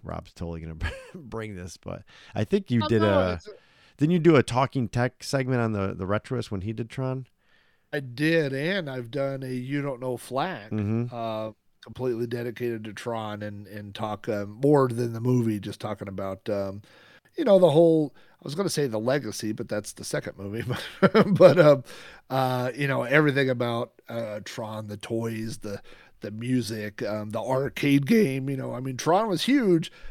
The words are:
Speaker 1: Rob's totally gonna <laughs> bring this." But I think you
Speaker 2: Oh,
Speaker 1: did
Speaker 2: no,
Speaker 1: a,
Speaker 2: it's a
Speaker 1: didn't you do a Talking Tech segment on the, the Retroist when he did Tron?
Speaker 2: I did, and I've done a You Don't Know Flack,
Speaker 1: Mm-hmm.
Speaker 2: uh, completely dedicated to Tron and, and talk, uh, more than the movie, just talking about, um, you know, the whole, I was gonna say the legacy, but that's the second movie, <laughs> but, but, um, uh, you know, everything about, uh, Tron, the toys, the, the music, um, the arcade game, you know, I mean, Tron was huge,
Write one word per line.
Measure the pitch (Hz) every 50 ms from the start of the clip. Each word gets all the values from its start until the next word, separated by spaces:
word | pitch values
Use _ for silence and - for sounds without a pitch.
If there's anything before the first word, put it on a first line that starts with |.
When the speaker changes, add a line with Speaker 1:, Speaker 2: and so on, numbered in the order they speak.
| -
Speaker 1:
Rob's | 85 85 82 80 - _
totally | - 87 85 85 82
gonna | 80 80 80
<laughs> | 80 82 80 - - 523 480 -
bring | 185 143 110 113 113 110 107 101
this." | 90 90 90 -
But | - - - - - - _ - - - - -
I | - 110
think | - 196 214 196 -
you | 123 117 110
Speaker 2:
Oh, | 202
Speaker 1:
did | 117 110 107
Speaker 2:
no, |
Speaker 1:
a, | 104 98 95 92 90 90
Speaker 2:
it's | 82 -
a | - - - _ _ _ _ _ _ _ -
Speaker 1:
didn't | 139 156 180
you | 175
do | 151 170 160
a | 131 110
Talking | - 120 123 135 123 - 139 120 101
Tech | - 123 123 127 _ _ -
segment | - - 135 131 127 131 120
on | 117 110 107
the, | 101 98 98 95
the | 87 95
Retroist | 92 101 107 - - 127 120 110 -
when | 107 95 90
he | 110 113
did | 113 120 113
Tron? | - - 131 131 131 131 127 _ _ _ _ _ _ _ _ _ _ _ _ _ -
Speaker 2:
I | 147
did, | 135 127 120 120 151 160 165 165 151 135 135
and | 135 147 170 202 196 165 143
I've | 131 131 120 117
done | 117 135 139 139 139 135 135
a | 127 127
You | 127 123 131 143 147 139
Don't | 143 131 120
Know | 127 127 123
Flack, | 117 - - 123 131 156 190 175 117 101 107 104
Speaker 1:
Mm-hmm. | 107 101 104 110 117 120 120
Speaker 2:
uh, | 120 117 113 113 110 110 110 110 107 _ _ _ _ _ -
completely | 120 113 - 127 127 120 113 120
dedicated | 117 123 120 120 120 107 - 123 120 117 110 107
to | 107 98
Tron | - - 123 117 113 110 107 104 104 104
and, | 104 101 101 104
and | 90 104 104 104 101 98
talk, | - 113 107 107 - - 117
uh, | 107 104 101
more | 101 107 113 135 143 151 143 135 123
than | 117 117 120 120 113
the | 117
movie, | 117 123 127 123 117 113 107 101
just | 95 101 95 -
talking | - 107 104 - 101 101
about, | 98 95 98 95 95 95 - -
um, | 104 101 98 98 98 101 - - - - - - - - _ _ -
you | - 320
know, | 233 196 185
the | 185 160
whole, | 139 160 170 165 160 156 151 139 -
I | - - _ _ _ -
was | - 143
gonna | 165 - 165
say | - 156 143
the | 127 110 107
legacy, | 110 123 135 151 131 110 98 - - 107 107
but | - 117 -
that's | 107 107 107 - -
the | - 98
second | - - 151 - - - -
movie, | 98 101 104 117 113
<laughs> | 123 120 - - - - - -
but, | 147 - 226 - 196 190
but, | - 190 175 175 180
um, | 156 151 143 131 - - - - - - - - _ -
uh, | 131 135 135 127 127 127 123 127 -
you | 139 143 139
know, | 135 127 123
everything | 120 139 156 151 147 131 139 135 131
about, | 127 120 123 120 117 117 123 - _ _ _ -
uh, | 117 117 113 107 104 107 101
Tron, | - - - 113 107 110 110 107
the | 104 104
toys, | 104 - - 117 113 113 113 113 110 113 113 - -
the, | - 107 101 98 - - - - - - - -
the | - 101
music, | 104 107 117 123 127 127 113 98 113 107 104 107 101 - 120
um, | 101 104 107 107 107
the | 104 110 104
arcade | 123 131 131 139 123 - - - 143 139 143 143
game, | 131 233 220 208 135 131 135 131 139
you | 139
know, | 131 127 123 120
I | 120
mean, | 131 135 131
Tron | 123 - 156 170 196 226 220
was | 180 156 -
huge, | 233 269 294 240 196 175 160 175 - - - - -